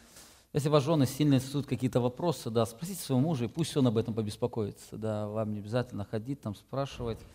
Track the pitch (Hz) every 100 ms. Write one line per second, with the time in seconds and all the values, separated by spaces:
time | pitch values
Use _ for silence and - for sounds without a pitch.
0 | - - - - _ 147 143 147 127 160
1 | 127 - 151 135 - 147 - 123 127 127
2 | 123 - 170 - 120 113 110 - 170 190
3 | - 127 156 143 117 151 139 151 127 110
4 | 110 110 104 - 120 - 104 - - 110
5 | 110 107 104 107 107 104 104 123 120 104
6 | 98 113 117 139 117 98 - 131 139 -
7 | 117 107 -